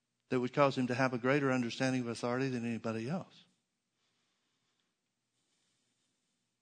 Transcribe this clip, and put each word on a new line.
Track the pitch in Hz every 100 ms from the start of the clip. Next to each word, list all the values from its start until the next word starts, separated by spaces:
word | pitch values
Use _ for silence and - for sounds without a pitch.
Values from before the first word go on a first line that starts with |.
| _ _ -
that | 127
would | 123
cause | - 139 135
him | 127
to |
have | 123 131
a | 127
greater | 127 147 139
understanding | 127 120 - 135 127
of | 120
authority | 110 123 123 135
than | 123
anybody | 117 113 113 113 117
else? | 180 - - - _ _ _ _ _ _ _ _ _ _ _ _ _ _ _ _ _ _ _ _ _ _ _ _ _ _ _ _ _ _ _